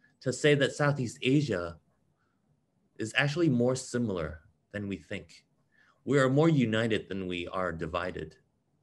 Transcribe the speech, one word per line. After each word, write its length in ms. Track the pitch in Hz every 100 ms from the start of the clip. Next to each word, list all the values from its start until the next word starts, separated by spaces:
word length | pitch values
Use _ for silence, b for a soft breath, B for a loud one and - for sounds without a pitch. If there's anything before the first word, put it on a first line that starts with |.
| _ _
to 120 | 131
say 220 | 123 151 143
that 180 | 131
Southeast 460 | - 147 143 120 -
Asia 560 | 120 143 117 92 85 82 _ _ _ _ _ _ _ _ _ _ _ -
is 160 | 110 -
actually 340 | 143 151 165
more 260 | 120 123 127
similar 640 | - 123 117 92 76 80 _ _ _
than 160 | 101 101
we 100 | 90
think. 480 | - 101 85 - _ _ _ _ _ _
We 140 | - 139
are 120 | 131
more 200 | 139 165
united 580 | 147 113 110 113 101 -
than 200 | 95 92
we 200 | 90 87
are 220 | 95 90
divided. 680 | 82 82 85 90 85 80 - _ _ _ _